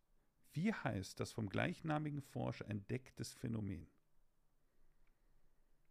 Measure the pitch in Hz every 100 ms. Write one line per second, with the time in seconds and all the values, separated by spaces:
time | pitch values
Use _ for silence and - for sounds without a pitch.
0 | _ - _ _ - 147 208 - - 104
1 | 98 - 110 - 104 107 123 175 156 151
2 | 151 147 - 123 123 - - 107 101 123
3 | - - - - 123 113 101 87 - -
4 | _ - - _ - - - - - -
5 | - - - - - - - - -